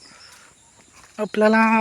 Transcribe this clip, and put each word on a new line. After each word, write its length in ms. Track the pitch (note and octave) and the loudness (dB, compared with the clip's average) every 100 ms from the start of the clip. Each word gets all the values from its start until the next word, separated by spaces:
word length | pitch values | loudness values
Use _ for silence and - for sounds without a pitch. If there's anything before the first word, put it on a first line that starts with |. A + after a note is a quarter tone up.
| - - - - - _ _ _ _ - - - | -20 -20 -20 -20 -20 _ _ _ _ -20 -18 -12
आपल्याला 380 | G#3+ - G#3+ A3 A3+ A3 | -8 -2 0 2 0 0